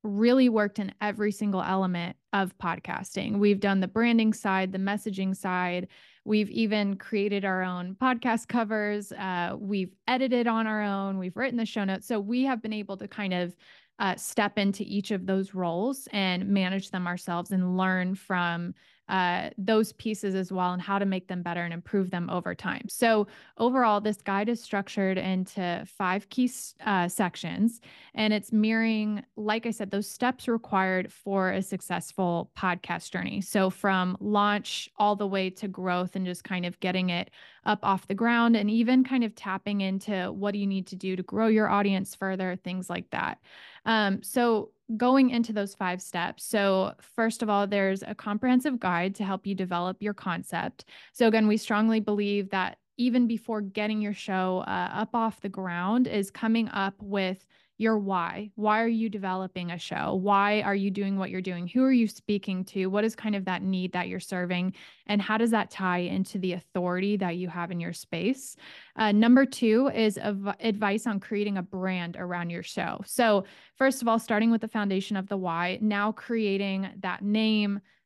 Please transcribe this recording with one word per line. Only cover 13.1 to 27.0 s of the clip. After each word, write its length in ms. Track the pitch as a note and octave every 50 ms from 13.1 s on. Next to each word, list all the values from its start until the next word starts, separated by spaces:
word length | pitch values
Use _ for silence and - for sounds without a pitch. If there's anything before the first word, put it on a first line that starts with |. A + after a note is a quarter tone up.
| - - G#3 G3 F#3
of, 220 | F3+ F3+ F3 F3+ _ _ - - - _ _ _ -
uh, 180 | G#3+ G3 F3+
step 420 | - - - - - G#3 G3+ - -
into 260 | G3 G3+ G3 - G#3
each 260 | - - G3+ G3 -
of 140 | G#3+ F#3+ F#3
those 280 | F#3 F#3+ F#3+ F#3+ G3 -
roles 540 | F#3 F3+ E3+ E3 F3 G3+ C4 C#4 C4+ - - -
and 340 | G#3 G3 F#3 F3+ F3+ F#3 G3
manage 440 | G3+ G3 F#3 F3+ F#3+ G3 F#3+ -
them 140 | - F#3 F3+
ourselves 460 | F3 F3 F3 - - F3 E3+ F3 -
and 240 | G3 F#3 F3+ F3+ F#3
learn 400 | F#3 F#3 F#3+ F#3 F#3 F3+ F3+ F#3+
from, 580 | F#3+ - _ F#3+ F3+ F3 F3 E3+ E3+ F3 F3 D#3+ _ _ _ _ _ _ -
uh, 400 | - F#3+ F3+ F3+ F3 F3 - D#2 - -
those 340 | F#3+ G3 A3 A3 A3 A3 -
pieces 420 | _ - A3 A3 G3 - G3+ F#3+
as 160 | F#3+ F#3 F#3
well 200 | F#3+ F#3 F3+ F3+
and 100 | F3+ F#3 F3
how 160 | - G3 G3+
to 60 | G3+
make 220 | G3 F#3+ F#3 F#3 -
them 140 | F#3 F3+
better 220 | F3 F3 E3+ F3 E3+
and 100 | E3+ E3
improve 380 | E3+ E3+ - - G3+ F#3+ F3+
them 180 | F#3 F3 F3 -
over 240 | - F3+ F3 F3+ F3
time. 340 | - - F#3 - - - -
So 380 | - - A#3+ A3+ A3+ G#3+ G#3 G3+ - - - - _ -
overall, 420 | A3+ B3 B3+ C4 B3 A3+ G#3 G#3
this 220 | G#3+ G#3+ G#3 -
guide 280 | - - G3 G3 G#3 A3
is 120 | A#3+ A3+
structured 560 | - - - G3+ G3 G3 - - G3 F#3+ F#3+ F#3
into 680 | - F#3+ F#3+ F#3 F#3 - - - F#3 F3 E3+ - - F#3+
five 420 | - - G3+ F3+ F#3 G3+ G#3 _
key 160 | - - B3+
s-, 300 | B3 - - - - - _ -
uh, 220 | A3+ G3+ F#3